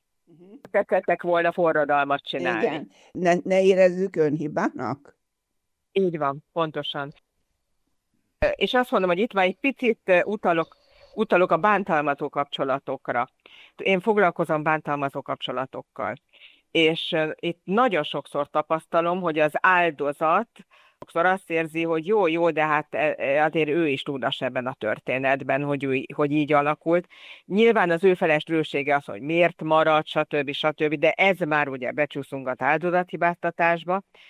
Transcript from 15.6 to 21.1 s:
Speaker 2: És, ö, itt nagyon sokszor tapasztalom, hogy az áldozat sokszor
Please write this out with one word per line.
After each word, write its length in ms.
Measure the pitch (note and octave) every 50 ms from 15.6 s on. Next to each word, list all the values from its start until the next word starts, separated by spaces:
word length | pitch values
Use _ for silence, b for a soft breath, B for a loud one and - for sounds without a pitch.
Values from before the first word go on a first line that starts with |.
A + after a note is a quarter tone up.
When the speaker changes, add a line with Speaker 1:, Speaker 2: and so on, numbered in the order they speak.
| C3+ - - A#2+ - _ - - A2+ G2+ A2+ - _ b b b b b b b b _
Speaker 2:
És, 400 | - D#3+ D#3+ D#3 E3 E3 - -
ö, 200 | F3+ D#3+ D#3 D#3 - -
itt 220 | - E3+ E3+ _ _
nagyon 400 | F3 F#3+ A3+ C4 B3+ F#3 D3+ D3+
sokszor 460 | - - D3 - - - C#3+ C#3+ -
tapasztalom, 720 | - D3+ D#3 - D#3+ D#3+ - _ - E3 E3 E3+ F3+ F#3+
hogy 180 | F3+ E3+ D#3 D#3+
az 140 | D3+ D3+ - -
áldozat 1040 | - F#3 F#3 F3 F3 E3+ D3+ - C#3+ C#3+ C#3+ - D#3+ D#3 E3+ G3 A#3 - _ - - b b b b b b b -
sokszor 220 | -